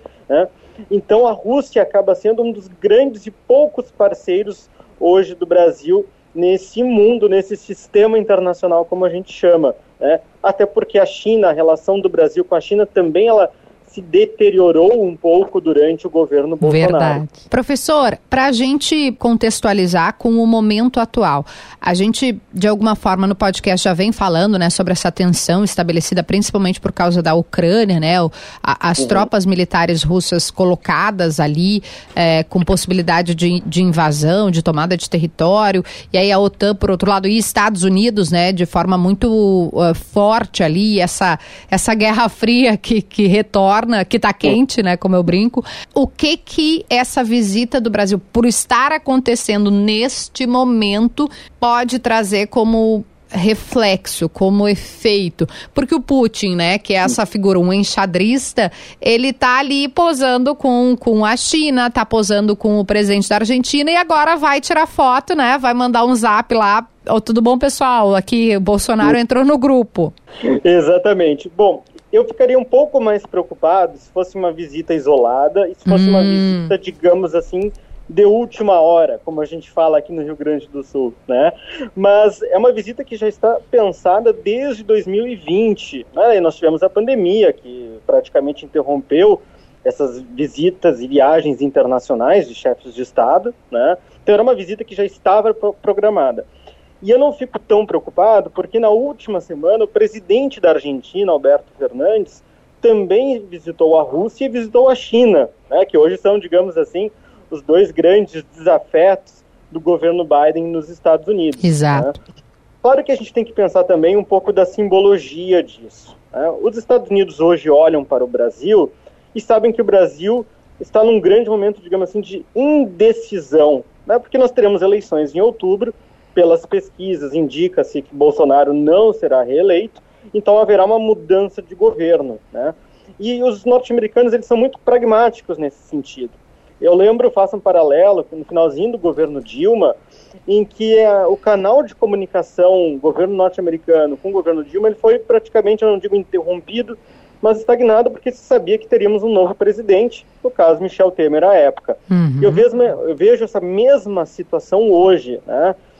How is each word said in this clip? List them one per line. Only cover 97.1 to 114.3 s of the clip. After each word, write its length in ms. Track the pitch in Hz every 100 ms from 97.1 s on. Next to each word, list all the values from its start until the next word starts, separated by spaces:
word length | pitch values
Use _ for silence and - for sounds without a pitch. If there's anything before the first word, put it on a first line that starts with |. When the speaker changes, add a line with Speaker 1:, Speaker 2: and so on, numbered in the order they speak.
| 247
Speaker 1:
não 160 | 294
fico 240 | 285 254 -
tão 260 | - 208
preocupado, 680 | 208 165 - - 208 214 165
porque 280 | - 175 226
na 100 | 220
última 520 | 214 285 285 - 190
semana 440 | - 151 160 220 214
o 20 |
presidente 720 | 214 214 214 185 220 269 -
da 100 | 170
Argentina, 640 | 156 143 135 - 185 196
Alberto 400 | 151 135 143 - _
Fernandes, 640 | 131 123 165 214 190 _ _ _ _ _
também 640 | 233 220 185 202 269 247 202
visitou 500 | 170 165 165 160 160
a 40 |
Rússia 420 | 139 143 214 - 269
e 40 |
visitou 380 | 240 226 240 262
a 60 |
China, 560 | 254 - 226 240 165 120 - _
né, 160 | 151
que 140 | 196 156
hoje 180 | 156 185
são, 200 | 196 202
digamos 400 | 175 165 185 165
assim, 320 | 151 175 208 - _ _ _
os 140 | 151
dois 260 | 139 165 -
grandes 540 | - 240 269 - 160 - 160
desafetos 880 | 160 156 - 160 185 190 - _ _ _ _
do 80 | 160
governo 440 | 156 165 165 175
Biden 420 | 160 147 151 160 165
nos 220 | 165 151
Estados 380 | 175 170 156 156
Unidos, 360 | 208 160 143
Speaker 2:
Exato. 580 | 175 151 147 143 139 - -
Speaker 1:
né? 80 | - _ _ _ _
Claro 200 | 240 269
que 80 | 285
a 40 | 262
gente 180 | 220
tem 100 | -
que 80 | 226
pensar 320 | - 185 185
também 320 | 180 175 160 202
um 80 |
pouco 300 | 196